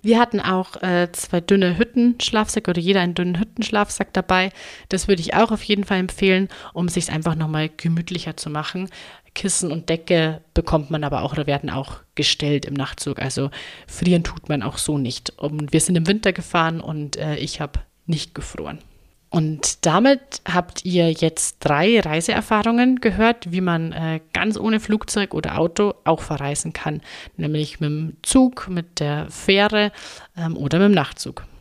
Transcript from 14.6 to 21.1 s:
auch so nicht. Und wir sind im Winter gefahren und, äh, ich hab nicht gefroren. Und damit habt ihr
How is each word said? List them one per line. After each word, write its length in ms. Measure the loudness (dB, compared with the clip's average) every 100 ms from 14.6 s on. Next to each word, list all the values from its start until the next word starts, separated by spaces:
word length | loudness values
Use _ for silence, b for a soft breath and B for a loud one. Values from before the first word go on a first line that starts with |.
auch 160 | -2 -4
so 180 | -2 -2
nicht. 420 | -2 -6 -12 -6
Und 340 | -4 -4 0
wir 80 | 2
sind 160 | 4 2
im 100 | 2
Winter 260 | 2 0
gefahren 480 | -2 -2 0 0 -2
und, 360 | -6 -8 -6 -6
äh, 200 | -4 -4
ich 240 | -6 -6
hab 240 | -6 -6 -8 _ -4
nicht 280 | -4 -4
gefroren. 440 | -12 -12 -10 -10 -12 -18 _ _ _ _
Und 540 | 0 0 -2 -4 0 2
damit 560 | 4 6 4 0 -12 -2
habt 320 | -2 -2 -8
ihr 280 | 0 4 4